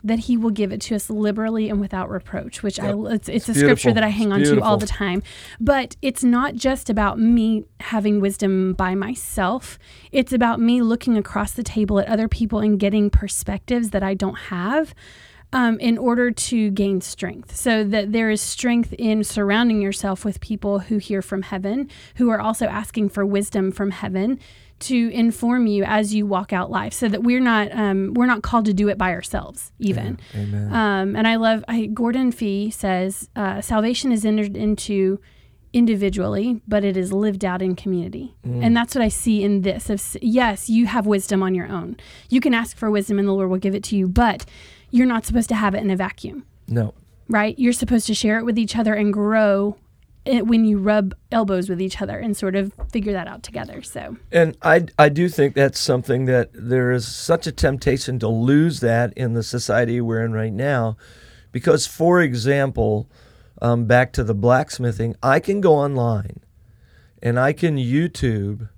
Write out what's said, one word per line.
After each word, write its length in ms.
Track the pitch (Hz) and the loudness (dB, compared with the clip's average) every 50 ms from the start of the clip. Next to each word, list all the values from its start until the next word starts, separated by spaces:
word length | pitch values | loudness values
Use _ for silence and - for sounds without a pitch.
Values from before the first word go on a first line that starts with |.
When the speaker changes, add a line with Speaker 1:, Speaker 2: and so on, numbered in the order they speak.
| - | 0
Speaker 1:
that 140 | 208 226 226 | 0 -2 -2
he 160 | 226 - 240 | 0 0 0
will 140 | 233 220 233 | 2 2 0
give 220 | 208 202 208 190 208 | 0 0 -2 -2 -2
it 80 | 208 | -6
to 140 | - - 233 | -6 -4 -4
us 140 | 208 - - | -4 -4 -4
liberally 600 | 220 208 214 208 208 214 220 220 226 226 220 208 | -4 -2 0 0 0 0 -2 -2 0 -2 -2 0
and 100 | 214 202 | -2 -2
without 300 | 202 190 - 185 180 - | -4 -4 -4 -6 -6 -6
reproach, 520 | 202 185 - - - 202 - 233 - - | -8 -8 -10 -8 -10 -8 -8 -8 -12 -6
which 160 | - 208 190 - | -6 -6 -4 -4
I, 100 | - 202 202 | -4 -4 -4
Speaker 2:
Yep. 40 | 202 214 208 233 | -4 -4 -4 -4
Speaker 1:
it's, 160 | 214 - - | -4 -4 -2
it's 200 | - 240 - - | -4 -4 -2 0
Speaker 2:
It's 80 | 226 139 | 2 4
Speaker 1:
a 40 | |
scripture 260 | 143 143 - - - 127 | 6 6 4 4 4 2
Speaker 2:
beautiful. 40 | 117 | 2
Speaker 1:
that 100 | - 220 | 2 2
I 60 | 214 | 0
hang 220 | - - 226 208 196 | 0 0 0 2 2
Speaker 2:
It's 160 | 202 196 - | 4 4 4
Speaker 1:
on 60 | 220 208 | 4 4
to 40 | |
all 140 | 208 220 214 | 4 2 2
Speaker 2:
beautiful. 40 | 208 | 2
Speaker 1:
the 60 | 214 208 | 0 -4
time. 360 | - - 202 196 180 190 - - - - - - - - | -4 -4 -4 -2 -2 -4 -4 -6 -16 -20 -20 -20 -10 -4
But 340 | 226 247 285 269 254 - - - | 2 2 2 2 2 -4 -8 -4
it's 240 | - 262 247 - - | -4 -4 -4 0 2
not 300 | 247 240 240 262 285 - | 2 2 2 0 -2 -4
just 340 | 233 - 262 262 262 - - | -2 0 0 0 -2 -2 -4
about 280 | 226 208 208 202 - - | 0 0 0 0 0 2
me 440 | 226 226 240 240 220 220 220 214 - - _ _ | 4 4 4 4 4 2 0 -2 -4 -8 _ _
having 400 | - - - 220 202 214 208 208 | -10 -4 -2 0 2 2 2 4
wisdom 540 | 190 196 196 - - 190 190 190 190 185 185 | 2 0 0 0 0 2 2 2 2 0 0
by 220 | - 190 185 185 | 0 -2 -2 0
myself. 840 | 202 202 208 254 - - - - - 190 180 220 254 - - - - - - - - - - | -2 -4 -4 -6 -8 -10 -8 -4 -2 -2 -2 -2 -4 -6 -12 -20 -20 -20 -20 -20 -20 -20 -4
It's 220 | - 269 254 - 262 | -2 -2 0 2 2
about 260 | 240 240 233 233 - | 2 2 2 2 2
me 220 | 233 233 240 247 | 2 2 4 2
looking 360 | 240 226 233 240 - 254 233 214 | 2 2 0 0 0 0 0 0
across 360 | 202 - - 208 202 202 - | 0 -2 -4 -4 -4 -4 -6
the 100 | - 233 | -8 -8
table 360 | - - 220 214 196 208 196 | -6 -2 -2 0 2 2 0
at 80 | 196 - | 2 2
other 180 | 226 214 226 220 | 0 0 0 0
people 320 | - - 233 208 - 214 | 0 -2 -2 -2 0 0
and 180 | 214 214 214 190 | 2 2 2 2
getting 320 | 202 202 202 214 208 208 | 2 2 2 2 2 4
perspectives 840 | - - - 196 - - - - 202 196 - - 247 240 233 214 | 4 2 2 2 -6 -6 -6 -6 -8 -8 -4 -4 -2 -2 -2 -2
that 120 | 202 196 196 | -2 -2 -2
I 100 | 190 196 | -2 -2
don't 240 | 190 202 190 190 - - - | -2 -2 -4 -6 -6 -12 -10
have, 440 | 196 175 175 202 254 302 320 302 - _ - - - - - - - - - - - | -8 -6 -4 -2 0 -2 -2 -2 -8 _ -20 -20 -20 -20 -20 -20 -20 -20 -18 -4 0
um, 260 | 262 247 233 226 - | 2 2 2 2 2
in 180 | - 240 233 233 | 2 0 0 2
order 340 | 247 254 233 240 247 247 | 2 0 2 2 2 0
to 380 | 226 - - - 254 233 214 208 | 0 -2 -4 -2 0 0 0 0
gain 280 | 196 196 202 196 196 185 | 2 0 0 0 0 -2
strength. 560 | 185 - - - - 185 - - - - - | -2 -6 -10 -10 -10 -10 -10 -12 -16 -14 -12
So 300 | - - 254 226 220 214 | -4 -2 0 2 2 0
that 260 | 202 202 220 202 196 | 0 0 -2 -2 0
there 180 | 208 233 226 220 | 0 0 0 0
is 120 | 214 208 | 0 -2
strength 500 | - - - - - 247 240 233 233 - - - | -2 -6 -8 -4 -2 0 2 2 0 -2 -4 -4
in 260 | 233 220 214 214 208 | 0 0 2 0 0
surrounding 580 | - - - 202 202 202 220 240 240 220 214 | -2 -2 -2 0 2 2 2 4 2 2 2
yourself 440 | 202 196 196 - - 202 190 185 - | 0 -2 -4 -4 -4 -4 -4 -4 -4
with 160 | 214 190 - | -6 -6 -6
people 380 | - - 220 196 - 202 202 196 | -6 -8 -8 -4 -2 -2 -2 -2
who 180 | 185 - 220 208 | -2 -2 -4 -4
hear 240 | 190 - 208 196 | -2 -2 -4 -4
from 220 | 185 - - 190 185 | -4 -4 -6 -6 -6
heaven, 440 | - - 190 185 202 214 262 285 277 - - - - _ | -6 -8 -6 -4 -4 -4 -4 -4 -6 -10 -20 -20 -20 _
who 140 | - 247 240 | 0 2 2
are 120 | 220 208 | 2 0
also 240 | 208 220 226 - 247 | 0 -2 -2 0 -2
asking 420 | 214 - - 214 - - 233 214 202 | -2 -2 -4 -8 -6 -4 -2 -2 -2
for 160 | - 208 202 | 0 0 -2
wisdom 460 | 196 196 202 202 - - 208 190 190 | 0 0 0 -2 0 -2 -2 -2 -2
from 200 | 185 - 202 202 | -2 -2 -4 -6
heaven 460 | 185 - - 190 185 190 190 226 262 269 - - - - - - - _ | -4 -6 -8 -6 -2 -2 -2 -2 -2 -4 -8 -20 -20 -20 -20 -20 -20 _
to 300 | - - 269 240 233 233 - | -6 -2 0 0 0 0 0
inform 520 | 247 226 233 226 - - 233 247 254 240 220 | 2 2 2 2 0 0 0 2 2 2 2
you 160 | 208 202 196 | 2 2 2
as 280 | - - 214 214 202 214 | 2 2 0 0 2 0
you 120 | 214 208 | 0 0
walk 260 | 202 196 180 202 - | 0 0 -2 -2 -2
out 180 | - 180 185 - | -2 -4 -2 -2
life, 220 | 233 190 208 220 | -4 -4 -4 -4
so 160 | - - 254 226 | -6 -2 -2 -2
that 160 | 196 - 226 | 0 0 2
we're 160 | 240 247 254 | 2 2 4
not, 320 | 254 247 226 214 208 208 | 4 4 4 2 2 0
um, 420 | - 233 214 202 196 190 196 190 - | -2 -2 0 0 2 0 0 0 0
we're 100 | 240 240 | 2 2
not 160 | 254 247 220 | 2 2 0
called 240 | 233 - - 233 220 | -2 0 0 2 2
to 80 | 214 202 | 2 2
do 160 | 185 208 202 | 2 2 0
it 80 | 196 196 | 0 0
by 140 | 180 185 | -2 -2
ourselves 600 | 175 - - - - - 82 73 - - - - _ _ | -2 -4 -8 -8 -8 -8 -8 -8 -14 -16 -16 -16 _ _
even. 400 | - 101 117 113 110 104 95 90 - - - | -4 -2 -2 -2 -4 -6 -8 -10 -12 -12 -8
Speaker 2:
Yeah, 80 | 107 | -6
amen. 320 | 104 101 101 101 104 104 - | -6 -4 -4 -4 -4 -2 0
Speaker 1:
Um, 420 | 233 220 208 202 190 190 196 202 | 0 2 2 0 0 0 -2 0
and 100 | 214 220 | 0 2
I 100 | 226 226 226 | 2 2 2
love, 260 | 226 226 226 220 214 - | 2 2 2 0 -2 -4
I, 160 | 233 233 220 | -2 -2 -2
Gordon 460 | 208 214 214 240 233 240 262 262 247 233 | -2 -2 -2 -2 -2 0 0 0 0 0
Fee 360 | - 226 208 196 202 208 214 | -2 -4 -2 -2 -2 -4 -4
says, 600 | 214 - - 196 185 180 185 190 190 - - - _ | -6 -4 -4 -2 0 0 -2 -2 -4 -8 -12 -12 _
uh, 260 | - 208 190 190 202 | -6 -4 -4 -4 -6
"Salvation 500 | 202 - 233 220 214 233 247 240 - 269 | -4 -2 0 0 2 0 -2 -2 0 0
is 140 | 240 220 202 | 0 0 2
entered 320 | 220 214 214 214 202 196 196 | 2 2 2 0 -2 -4 -2
into 640 | 214 208 214 202 - - 208 196 190 190 196 196 - _ _ _ - _ _ _ _ - _ | 0 -2 -2 -2 -2 -4 0 0 2 2 0 -2 -6 _ _ _ -20 _ _ _ _ -2 _
individually, 880 | 240 240 226 220 196 202 196 185 202 180 202 208 196 208 247 247 214 _ - | 2 4 4 2 2 0 0 0 0 -2 -2 -2 -2 -2 -2 -4 -4 _ -2
but 160 | 208 208 202 | -2 0 2
it 120 | 202 190 | 2 0
is 160 | 190 185 185 | 0 -2 -2
lived 320 | 196 196 208 214 202 190 208 | 0 0 0 0 -2 -2 -4
out 180 | 190 180 180 | -4 -4 -2
in 140 | 190 185 180 | -2 -2 -4
community." 600 | 175 - 202 190 180 170 180 190 233 269 254 - _ - | -4 -4 -4 -4 -2 -4 -6 -10 -12 -12 -14 -16 _ -8
Speaker 2:
Mm. 180 | 123 123 - - | -6 -4 0 2
Speaker 1:
And 140 | 233 233 233 | 4 4 4
that's 160 | 233 233 - | 2 0 0
what 80 | 277 233 | 0 0
I 40 | 214 | 0
see 360 | - - - 233 220 208 196 | 0 -2 0 0 2 2 2
in 180 | 202 208 196 | 2 2 2
this. 280 | 185 196 185 226 - - | 0 0 -2 -4 -4 -4
Of 100 | 214 196 | -4 -4
s-, 180 | - - - - | -4 -8 -10 -4
yes, 480 | - 233 220 254 254 233 202 190 - - | -2 0 2 2 2 2 0 -4 -4 0
you 160 | 226 226 240 | 2 2 2
have 200 | 202 208 240 202 | 2 0 -2 0
wisdom 360 | 208 208 196 190 - 208 190 190 | 2 0 0 0 0 0 0 0
on 120 | 185 185 | 0 0
your 120 | 180 175 - | -2 -4 -4
own. 300 | 202 180 170 170 226 - - - - - - - | -8 -8 -8 -8 -12 -14 -16 -20 -20 -20 -8 0
You 100 | 240 262 | 0 2
can 140 | 240 302 247 | 2 2 0
ask 240 | 226 233 233 - - | 0 0 -4 -8 -6
for 120 | - 220 | -2 0
wisdom 280 | 208 208 196 - 208 202 | 0 0 0 0 0 0
and 80 | 196 202 | 2 2
the 60 | 196 | 2
Lord 160 | 196 190 185 | 0 0 0
will 80 | 185 185 | -2 0
give 180 | 190 196 190 | 0 -2 -2
it 80 | 208 202 | -2 -4
to 100 | - - 202 | -2 0 0
you, 100 | 190 185 | 0 2
but 380 | 180 - 240 226 - - - - - - - - - - _ - | 4 4 4 4 2 -2 -8 -16 -18 -20 -20 -20 -20 -20 _ 0
you're 160 | - 240 262 254 | 2 4 4 4
not 180 | 240 226 220 | 2 0 -2
supposed 240 | - 226 240 226 - | 0 0 0 0 0
to 60 | 240 | 0
have 180 | 214 214 202 190 | 0 0 0 0
it 80 | 208 214 | 0 0
in 60 | 202 | 0
a 60 | 190 | 0
vacuum. 500 | 185 190 190 - - - - - 294 - _ _ _ _ - | 0 -2 -4 -6 -10 -14 -12 -12 -12 -16 _ _ _ _ -4
Speaker 2:
No. 260 | 113 120 110 104 - - - _ _ - - _ | -2 0 0 -2 -4 -12 -20 _ _ -20 -8 _
Speaker 1:
Right? 300 | 226 208 208 220 - - | 0 0 2 0 0 2
You're 160 | 254 240 247 | 2 2 2
supposed 320 | - - - 247 233 - - | 2 0 0 0 0 2 0
to 60 | 220 | -2
share 240 | - - 214 214 226 | 0 2 0 0 0
it 80 | 226 | 0
with 140 | 240 226 226 | 0 0 0
each 180 | 226 202 - 226 | 0 0 0 0
other 160 | 233 214 214 | 0 2 2
and 180 | 208 208 208 | 2 2 0
grow 680 | 196 208 208 208 220 220 220 202 196 196 202 208 208 _ _ _ _ _ _ _ _ _ - | 2 2 0 2 4 4 4 4 4 2 2 -2 -4 _ _ _ _ _ _ _ _ _ -4
it 220 | - 269 240 - 226 | 0 0 0 2 4
when 160 | 240 226 226 | 4 4 4
you 140 | 214 208 202 | 4 4 2
rub 360 | 190 208 214 214 202 190 - - _ _ - | 2 2 2 2 2 0 -4 -8 _ _ 0
elbows 340 | 226 220 196 196 185 180 196 | 0 0 2 0 -2 0 -2
with 140 | 185 175 | -2 -4
each 200 | 190 190 - - | -4 -4 -4 -6
other 160 | 202 196 202 214 | -8 -6 -6 -6
and 200 | - 233 202 - | -4 -4 -4 -2
sort 180 | - 190 185 | -2 -2 -2
of 160 | 196 196 196 - - - - | -2 -2 -2 -6 -8 -12 -6
figure 200 | - 240 202 208 | -4 -4 -4 -2
that 160 | 202 185 170 - | -4 -4 -6 -8
out 160 | - - - | -12 -16 -16
together. 380 | - - - - - - - | -12 -10 -10 -10 -10 -12 -16
So. 340 | - - - - - - - - - - | -16 -14 -12 -12 -12 -12 -14 -16 -16 0
Speaker 2:
And 240 | - 170 170 160 - _ | 4 4 4 4 2 _
I, 240 | - 139 156 175 170 156 _ - | 2 4 4 4 4 0 _ 6
I 120 | 151 151 | 6 6
do 180 | 143 147 175 180 | 6 2 0 0
think 260 | - - 147 143 131 | 2 2 2 2 4
that's 240 | 139 139 139 131 - | 4 2 2 2 -2
something 460 | - - 135 127 123 - 120 127 131 | 0 0 0 0 0 0 -2 0 2
that 240 | 127 127 123 117 - - | 2 2 2 2 0 -6
there 380 | - 110 117 123 127 127 123 | -12 -4 0 0 2 2 2
is 140 | 127 123 110 - | 2 0 -2 -4
such 380 | - - - - 170 165 - 165 | -10 -10 0 0 0 0 0 -6
a 40 | |
temptation 680 | 135 - - 143 135 135 - 147 131 135 - - 131 127 | -4 0 0 0 0 2 0 0 0 0 -2 -4 -4 -2
to 80 | 113 107 | 0 0
lose 500 | 113 113 117 127 143 147 156 170 151 - | 0 2 4 4 6 6 6 4 0 0
that 300 | 123 117 113 117 120 117 - - | 0 2 2 2 2 0 -2 -4
in 160 | 117 113 113 | -4 -2 -2
the 100 | 117 110 | -2 -4
society 560 | - - 120 - - 107 113 123 117 120 120 | -2 -4 -6 -2 0 2 2 2 2 0 -2
we're 240 | 120 113 113 113 113 | -2 -2 -2 -2 -2
in 80 | 117 | -2
right 220 | 113 110 110 110 107 | -2 -2 -2 -2 -4
now, 420 | 98 131 143 143 127 117 113 107 - - - - - - - - - - _ | -2 -2 0 0 0 0 -2 -4 -6 -12 -20 -20 -20 -20 -20 -20 -20 -20 _
because, 340 | - 127 - 175 156 143 120 - | -10 -4 2 2 2 2 2 -4
for 340 | - - 160 170 175 180 | -4 0 2 4 6 6
example, 880 | 170 147 123 120 107 131 139 139 139 135 - - 113 107 107 107 110 - _ _ - _ _ _ - - _ - | 4 2 0 -2 0 0 2 2 0 -2 0 0 0 0 0 -2 -4 -6 _ _ -20 _ _ _ -20 -20 _ -4
um, 220 | - 120 120 117 120 | 0 0 2 2 2
back 280 | 107 123 123 127 127 - | 4 4 4 4 2 0
to 100 | - 127 | -4 -2
the 100 | 104 113 | 0 0
blacksmithing, 800 | 101 98 120 123 131 147 - - - 127 120 110 98 113 117 - - | 2 4 4 4 4 2 -2 -6 -4 -4 -4 -2 -2 -4 -4 -4 -2
I 180 | - 131 135 160 | 0 2 2 2
can 180 | - - 196 208 | 2 0 -2 2
go 140 | 190 185 156 | 4 4 4
online 640 | 147 143 143 139 131 120 117 113 101 98 - - - _ _ _ _ - _ - _ _ _ _ - _ _ _ _ | 6 4 0 0 0 0 2 0 0 -2 -6 -10 -16 _ _ _ _ -20 _ -20 _ _ _ _ -20 _ _ _ _
and 160 | - 120 120 123 | -2 0 0 2
I 140 | 131 139 | 2 2
can 240 | 151 - - 160 151 139 | 0 0 0 0 0 0
YouTube 920 | 127 120 127 147 165 175 - - 143 127 110 107 98 101 104 110 117 104 _ | 0 0 0 0 0 0 -2 -2 -2 0 0 0 -2 -4 -4 -6 -10 -14 _